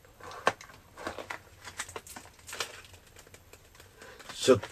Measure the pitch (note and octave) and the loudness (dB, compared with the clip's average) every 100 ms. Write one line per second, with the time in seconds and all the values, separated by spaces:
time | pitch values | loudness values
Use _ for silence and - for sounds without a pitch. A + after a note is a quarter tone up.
0 | - - - - - - - - - - | -20 -14 -12 2 2 2 -12 -16 -18 -8
1 | - - - - - - - - - - | -6 -6 -8 -10 -10 -14 -12 -8 -6 -8
2 | - - - - - - - - - - | -10 -12 -12 -16 -12 -6 -6 -6 -16 -18
3 | - - - - - - - - - - | -20 -20 -18 -20 -18 -20 -20 -20 -20 -16
4 | - - - - - A#2 - | -16 -14 -10 4 12 12 10